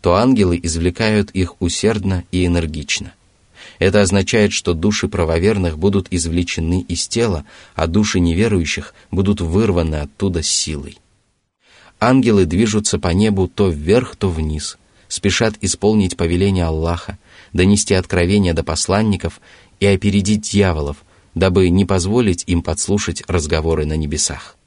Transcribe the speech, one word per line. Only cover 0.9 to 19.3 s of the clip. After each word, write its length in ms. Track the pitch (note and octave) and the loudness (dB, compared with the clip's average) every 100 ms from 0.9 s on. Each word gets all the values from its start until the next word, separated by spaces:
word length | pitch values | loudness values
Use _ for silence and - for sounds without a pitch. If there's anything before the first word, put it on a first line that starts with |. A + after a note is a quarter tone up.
| E2+ A2 G#2+ G2 | 0 0 0 0
их 280 | F#2+ F2+ - | -2 -4 -2
усердно 640 | F2+ - G#2+ G#2+ G2 F#2 - | -4 0 -2 0 -2 -4 -4
и 140 | F2+ F2 | -2 0
энергично. 680 | F2 D#2+ D#2 C#2+ - F#2+ _ _ _ _ - - - | 0 -2 -8 -8 -8 -8 _ _ _ _ -20 -20 0
Это 220 | F#2+ G#2 | 2 4
означает, 500 | F#2+ G2 F#2 A#2 G#2 | 4 2 2 2 2
что 220 | - - | 0 -4
души 340 | E2 G#2 G#2+ - | 0 0 0 -4
правоверных 720 | F#2+ D#2+ E2 F#2+ G#2 F2 D#2 | -2 0 2 2 2 -2 0
будут 280 | F#2+ G2 F#2 | 0 0 -2
извлечены 720 | F2+ E2 E2+ F2 - E2 F2+ | -4 -2 -2 -2 -4 -2 -2
из 260 | - F2 - | -2 -6 -4
тела, 380 | A2+ A#2 E2 - - - | -2 -2 -2 -8 -20 -14
а 140 | - E2 | -4 0
души 320 | F#2 G#2+ F#2+ | 0 0 2
неверующих 760 | F2 E2 A2+ G2 D#2 - - _ _ | 2 2 2 0 -2 -6 -10 _ _
будут 320 | F#2+ G2 G2+ | -2 0 0
вырваны 540 | E2+ F2+ A2 F2 D#2+ D2+ | 0 2 2 2 0 -2
оттуда 480 | D2 _ G2 E2+ | -6 _ -4 -2
с 40 | D2+ | -2
силой. 520 | - - D2+ C#2 - _ _ _ _ _ _ _ _ - _ | -4 -4 -8 -10 -18 _ _ _ _ _ _ _ _ -20 _
Ангелы 460 | A2+ C3 A#2 G#2 F2 | 2 4 4 4 2
движутся 540 | E2+ A2+ G#2 - E2+ | 2 2 0 -2 -2
по 80 | F2+ | 0
небу 400 | F2 G#2+ G2 F#2 | 2 2 0 -2
то 220 | - G2+ | 0 0
вверх, 480 | D2+ D#2 A2+ B2+ - | 0 2 0 0 -4
то 120 | G2 | -4
вниз, 480 | D#2+ D#2 D#2 - - _ _ _ | -2 -4 -4 -8 -14 _ _ _
спешат 480 | - G2+ - A2 G#2+ | -4 -2 2 0 0
исполнить 540 | G2 - G#2 G#2+ F#2 - | -6 0 2 2 0 0
повеление 500 | E2+ F2 G2 F#2 E2 | -2 2 2 2 0
Аллаха, 520 | D#2 E2 E2+ - G#2 _ - - | -2 -2 -4 -6 -16 _ -20 -8
донести 420 | E2+ F#2 G#2 - F#2+ | 0 4 4 2 0
откровение 580 | F2+ F2 F2 G#2 F#2+ | 0 0 2 2 2
до 100 | D#2+ | 0
посланников 760 | - D#2 - G2 A2 F#2+ E2+ | -2 -4 0 0 0 -2 -4